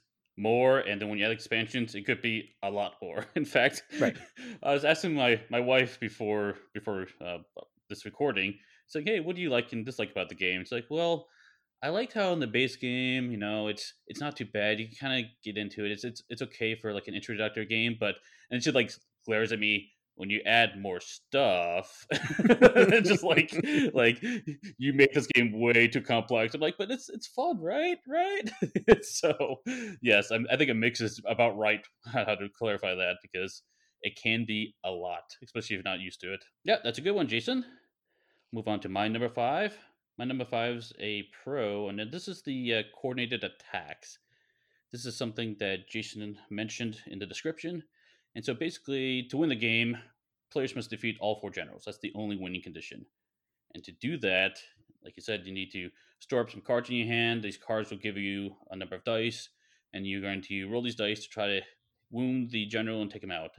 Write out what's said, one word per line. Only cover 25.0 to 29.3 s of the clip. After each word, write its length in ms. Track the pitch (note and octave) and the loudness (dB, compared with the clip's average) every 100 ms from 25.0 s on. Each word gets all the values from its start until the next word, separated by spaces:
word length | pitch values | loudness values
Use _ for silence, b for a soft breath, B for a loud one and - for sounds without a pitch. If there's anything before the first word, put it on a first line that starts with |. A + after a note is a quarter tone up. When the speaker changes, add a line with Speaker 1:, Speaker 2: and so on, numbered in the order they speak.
| C3+ | 8
Speaker 1:
this 140 | D3 - | 8 4
game 320 | B2 A#2+ G#2+ | 4 4 4
way 280 | A#2+ A#2 A#2 | 6 8 6
too 140 | A#2+ | 4
complex." 520 | - A#2 A2+ A#2 A2+ | 2 0 4 2 2
I'm 80 | C#3+ | 2
like, 160 | D#3 - | 0 0
"But 140 | G3+ | -4
it's, 180 | C4 - | -4 -6
it's 180 | A3+ - | -12 -8
fun, 320 | - E4+ A3 | -4 -2 -2
right? 380 | D#3+ C4 F4 F4 B3+ | -2 0 0 -2 -2
Right?" 420 | D#4+ F#4+ G4+ A3 - | 0 0 -2 -6 -4
<laughs> 480 | - - - - | -4 2 6 6
So, 580 | - - E3 | 6 -2 0